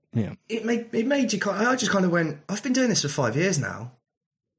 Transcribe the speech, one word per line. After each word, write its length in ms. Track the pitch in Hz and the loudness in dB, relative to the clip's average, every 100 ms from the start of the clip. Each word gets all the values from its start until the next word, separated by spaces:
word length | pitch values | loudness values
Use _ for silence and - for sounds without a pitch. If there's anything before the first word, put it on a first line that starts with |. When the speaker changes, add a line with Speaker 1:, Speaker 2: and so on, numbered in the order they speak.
| _ | _
Speaker 1:
Yeah. 200 | 117 104 - - | -2 -2 -6 -8
Speaker 2:
it 160 | 220 220 | -4 -2
made, 280 | 226 - | -2 -2
it 140 | 226 233 | -2 0
made 240 | 285 233 | 0 0
you 60 | 196 | 0
kind, 260 | 202 190 240 | -2 0 0
I 100 | 254 | 2
just 160 | 208 | 0
kind 140 | 196 185 | 2 2
of 60 | |
went, 280 | 170 160 147 - | 2 0 -4 -8
"I've 120 | 208 | -6
been 100 | 277 | 0
doing 160 | 254 254 | 2 2
this 120 | 190 | 2
for 60 | 143 | 0
five 260 | 147 120 131 | 0 0 2
years 220 | 190 147 | 2 0
now." 360 | 98 98 123 - _ _ _ _ _ | -2 -6 -12 -16 _ _ _ _ _